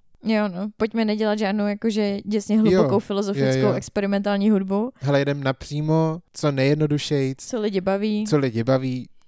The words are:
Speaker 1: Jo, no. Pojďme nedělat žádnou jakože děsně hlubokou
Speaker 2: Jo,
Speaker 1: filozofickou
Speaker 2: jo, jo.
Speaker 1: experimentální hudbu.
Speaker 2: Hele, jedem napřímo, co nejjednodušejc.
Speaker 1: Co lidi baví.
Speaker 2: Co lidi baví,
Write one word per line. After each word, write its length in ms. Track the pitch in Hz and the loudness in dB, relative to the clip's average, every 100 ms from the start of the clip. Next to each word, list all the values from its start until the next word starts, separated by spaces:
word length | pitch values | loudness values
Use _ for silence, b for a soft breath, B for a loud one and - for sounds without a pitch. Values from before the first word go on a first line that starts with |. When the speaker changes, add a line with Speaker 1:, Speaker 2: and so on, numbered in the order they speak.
| _ _ 214 | _ _ -2
Speaker 1:
Jo, 220 | 220 208 | 0 -2
no. 220 | 175 208 - | -4 -8 -4
Pojďme 280 | 220 226 220 | -4 0 0
nedělat 340 | 214 214 208 | 0 0 0
žádnou 280 | 208 208 208 | 0 0 -2
jakože 520 | 208 226 214 208 202 - | -2 -2 0 0 -2 -2
děsně 340 | 208 202 214 | -4 0 2
hlubokou 320 | 214 185 139 196 | 4 4 4 2
Speaker 2:
Jo, 60 | |
Speaker 1:
filozofickou 580 | - 202 202 196 135 - | 0 -2 -2 0 2 4
Speaker 2:
jo, 100 | 208 | 2
jo. 40 | |
Speaker 1:
experimentální 800 | 202 - - 196 202 202 202 202 | 0 -2 -4 -2 0 0 0 2
hudbu. 420 | 208 190 196 233 - | 2 2 -2 -4 -4
Speaker 2:
Hele, 180 | 131 143 | 0 2
jedem 240 | 139 143 | 2 0
napřímo, 800 | 135 135 - 147 151 160 160 160 - | -2 -4 -4 -4 0 2 2 -2 -10
co 180 | - 151 | -4 -2
nejjednodušejc. 960 | 139 135 151 151 147 - 147 131 135 - | 2 2 2 2 0 0 0 0 -4 -6
Speaker 1:
Co 140 | 247 | -4
lidi 200 | 208 196 | -2 -2
baví. 460 | 190 196 214 214 214 | 0 0 0 -2 0
Speaker 2:
Co 120 | 151 | 0
lidi 260 | 135 110 113 | 2 0 0
baví, 440 | 135 131 127 - - | 0 0 -6 -8 -18